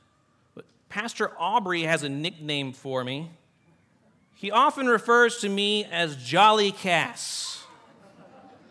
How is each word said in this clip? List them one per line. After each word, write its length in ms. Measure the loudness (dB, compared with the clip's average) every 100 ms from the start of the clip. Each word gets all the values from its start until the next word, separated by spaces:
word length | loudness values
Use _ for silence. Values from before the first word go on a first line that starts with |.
| _ _ _ _ _
but 100 | -20 -20 _ _
Pastor 440 | -10 -8 -4 -6 -2
Aubrey 440 | 0 0 0 -2
has 200 | 0 -2
a 60 | -2
nickname 640 | -6 -8 -8 -6 -4 -4
for 320 | -10 -6 -4
me. 240 | -4 -8 -10 -18 _ _ _ _ _ _ _ _ _ _
He 140 | 0
often 360 | 4 4 2 2
refers 500 | 2 4 4 4 2
to 100 | -2
me 340 | 0 0 0
as 320 | -2 -2 -2 -4
Jolly 560 | -2 6 6 6 2
Cass. 840 | -2 0 0 0 -6 -10 -8 -8 -12 -16 -20 _ _ -20 -20 -20 -20 -20 -20 _